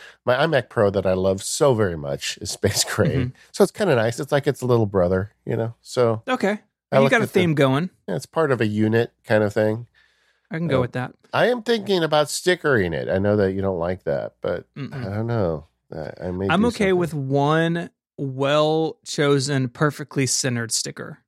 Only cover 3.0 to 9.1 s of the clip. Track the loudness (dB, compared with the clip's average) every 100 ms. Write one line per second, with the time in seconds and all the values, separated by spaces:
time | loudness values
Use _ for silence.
3 | 0 0 -4 -8 -8 0 0 2 2 2
4 | 2 -2 -2 0 0 -2 0 2 2 2
5 | 2 0 -2 _ -6 -4 -4 -8 -8 0
6 | 0 0 -4 -2 -2 -4 _ _ _ 2
7 | 4 2 2 0 2 2 2 2 -4 -10
8 | -8 -8 -4 -2 0 0 0 0 2 2
9 | 0